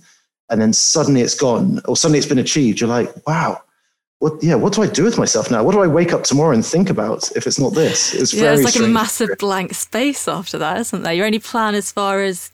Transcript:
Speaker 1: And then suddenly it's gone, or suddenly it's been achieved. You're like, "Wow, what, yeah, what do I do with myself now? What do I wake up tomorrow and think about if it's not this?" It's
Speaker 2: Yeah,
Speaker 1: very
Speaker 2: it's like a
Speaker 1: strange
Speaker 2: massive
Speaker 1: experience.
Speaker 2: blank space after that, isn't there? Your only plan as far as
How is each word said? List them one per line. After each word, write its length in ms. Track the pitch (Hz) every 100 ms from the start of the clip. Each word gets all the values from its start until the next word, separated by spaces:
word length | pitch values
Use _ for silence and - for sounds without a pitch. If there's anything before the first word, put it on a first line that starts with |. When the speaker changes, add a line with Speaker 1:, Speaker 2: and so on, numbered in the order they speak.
| _ _ _ _ -
Speaker 1:
And 100 | 110
then 120 | 110
suddenly 480 | 107 - 165 135 135
it's 120 | 117
gone, 480 | - 131 110 95 - -
or 120 | 123
suddenly 220 | 160 147
it's 80 | -
been 100 | 123
achieved. 440 | - 160 123 98
You're 80 | 113
like, 200 | 120 98 - -
"Wow, 360 | 160 131 92 - _ _ _ _ -
what, 140 | 156 156
yeah, 120 | 160 170
what 180 | 214
do 100 | 220
I 40 | 196
do 160 | - 202
with 120 | -
myself 320 | - - -
now? 140 | 117
What 80 | 131
do 80 | 202
I 60 | 180
wake 240 | 151 175
up 100 | 160
tomorrow 300 | - 139 160
and 100 | 113 -
think 240 | 165 190
about 420 | 107 107 - - 113
if 100 | 127
it's 100 | -
not 160 | 127
this?" 400 | 104 156 - -
It's 200 | - 127
Speaker 2:
Yeah, 80 | 208
Speaker 1:
very 140 | 226 -
Speaker 2:
it's 80 | -
like 80 | 240
a 20 |
Speaker 1:
strange 140 | 226
Speaker 2:
massive 360 | 226 214 - 214
Speaker 1:
experience. 100 | 196
Speaker 2:
blank 340 | 202 190 180
space 540 | - - 220 277 269 -
after 300 | 165 170 156
that, 200 | 151 190
isn't 220 | 233 185
there? 100 | 170
Your 120 | 170 214
only 140 | 214
plan 340 | - 240 220
as 160 | 208 196
far 280 | - 196 196
as 300 | 196 185 -